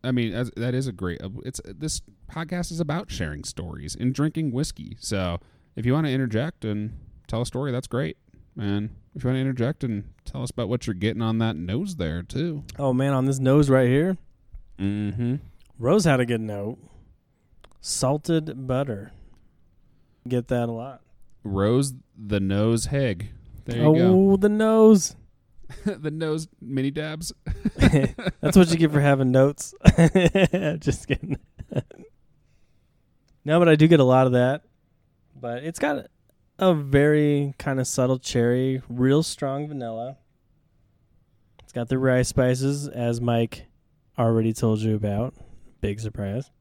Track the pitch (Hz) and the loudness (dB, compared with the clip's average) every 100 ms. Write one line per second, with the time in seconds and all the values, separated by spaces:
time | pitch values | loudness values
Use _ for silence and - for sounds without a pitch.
0 | 127 123 113 98 123 - 120 127 135 92 | -2 -2 -2 -4 -6 -6 -4 -4 -6 -6
1 | 92 85 92 - - - - - 156 - | -8 -8 -12 -12 -14 -14 -16 -12 -10 -10
2 | - _ - 160 165 175 170 165 156 160 | -12 _ -16 -12 -8 -6 -6 -4 -4 -4
3 | 202 - 80 73 - - 82 - 73 - | -6 -8 -8 -8 -12 -12 -12 -12 -12 -4
4 | 123 135 151 156 151 120 147 - - - | -4 0 -2 -2 -6 -4 -6 -8 -16 -14
5 | - 101 90 85 _ _ _ - 117 143 | -6 -4 -2 -6 _ _ _ -6 -2 0
6 | 156 131 131 107 151 - 110 104 107 - | 0 -2 -2 -2 -4 -8 -6 -6 -8 -12
7 | - - - 110 120 123 143 123 - 120 | -20 -20 -8 -6 -6 -6 -6 -6 -6 -6
8 | 139 - _ _ _ - 101 101 107 - | -6 -10 _ _ _ -8 -4 -2 -4 -12
9 | _ - 123 131 135 123 117 160 131 104 | _ -6 -2 -2 -2 -2 -4 -4 -6 -6
10 | - - - 135 123 - 107 120 - 90 | -8 -16 -12 -10 -8 -6 -4 -4 -4 -2
11 | 104 107 113 113 113 78 85 113 202 165 | -2 -2 -2 0 -2 -4 -6 -6 -6 -6
12 | 82 85 - 131 170 147 - - 139 127 | -6 -6 -8 -6 -6 -8 -12 -6 -2 0
13 | 139 135 131 135 131 143 143 131 123 135 | 0 0 0 0 4 4 6 4 4 2
14 | 175 185 - _ _ - - - 98 104 | 0 -4 -10 _ _ -20 -20 -6 -4 -2
15 | 104 98 120 139 - _ - - 120 214 | -4 -4 -4 -4 -8 _ -20 -6 0 2
16 | 165 131 123 117 110 104 101 131 - - | 4 2 0 -2 -4 -8 -8 -10 -18 -20
17 | - _ _ _ _ _ _ - - - | -20 _ _ _ _ _ _ -16 -10 -4
18 | 127 147 - 160 156 139 131 127 143 101 | -2 -2 -2 -2 -2 -10 -6 -4 -4 -8
19 | 107 - - - _ _ _ _ _ _ | -12 -20 -20 -20 _ _ _ _ _ _
20 | _ _ 120 123 117 120 117 113 127 131 | _ _ -4 -4 -2 -4 -2 -8 -12 -18
21 | _ _ - - 107 98 104 123 139 127 | _ _ -20 -16 -6 0 2 2 0 -6
22 | _ - 107 104 95 98 110 117 - 143 | _ -18 -4 -2 0 2 2 0 -2 -2
23 | 131 90 101 - - - - 120 151 160 | -2 -4 -10 -14 -20 -16 -8 2 4 6
24 | 180 185 196 196 202 214 220 220 220 208 | 6 6 6 4 2 2 2 8 8 8
25 | - - - _ _ - - - 185 - | 4 -10 -20 _ _ -20 -18 -8 -8 -6
26 | 151 156 160 156 160 _ - 135 135 139 | -8 -4 -4 -4 -6 _ -8 -4 -4 -4
27 | 156 160 170 - - - - - - 147 | -10 -10 -12 -14 -10 -6 -6 2 4 4
28 | 135 - - - 147 190 170 165 165 147 | 2 -2 -8 -4 4 6 6 4 2 4
29 | 143 139 131 131 135 - - - - - | 4 2 4 4 4 0 -14 4 4 6
30 | 165 190 175 196 180 180 156 160 147 - | 4 6 2 4 2 0 -4 -4 -4 -6
31 | - - - 139 _ - - - - - | -4 -6 -4 -10 _ -20 -8 -8 -8 -20
32 | 440 _ _ _ _ _ _ _ _ _ | -20 _ _ _ _ _ _ _ _ _
33 | _ _ _ _ 147 160 170 151 156 165 | _ _ _ _ 0 4 6 8 8 8
34 | 127 127 131 123 123 147 _ _ _ _ | 8 6 6 4 2 0 _ _ _ _
35 | _ _ _ 135 120 120 156 170 - - | _ _ _ -14 -10 -8 -10 -4 -4 -4
36 | - _ _ _ _ - 190 160 139 139 | -10 _ _ _ _ 0 2 2 2 4
37 | 147 151 147 143 143 - - 135 127 - | 4 4 2 0 -2 -6 -4 -4 -2 0
38 | 127 131 - 123 120 127 131 131 - 120 | 0 0 -2 0 2 0 -2 -4 -8 0
39 | 131 143 160 - 139 139 147 143 117 113 | 4 4 0 -6 -6 -6 -8 -10 -10 -10
40 | 123 - _ _ _ _ _ _ _ _ | -10 -14 _ _ _ _ _ _ _ _
41 | _ _ _ _ _ _ - 120 117 131 | _ _ _ _ _ _ -12 -10 -4 0
42 | 131 127 123 - 127 127 135 143 143 120 | 2 2 2 2 2 2 -2 -2 -6 -6
43 | 120 117 120 117 117 - - _ _ _ | -4 -2 0 0 -2 -6 -20 _ _ _
44 | _ - 117 113 113 110 113 107 110 107 | _ -2 2 2 0 0 0 0 0 0
45 | 107 101 127 - - - - _ 107 101 | -2 -2 -4 -8 -20 -20 -20 _ -8 -6
46 | 113 107 98 110 139 _ | -10 -8 -6 -8 -10 _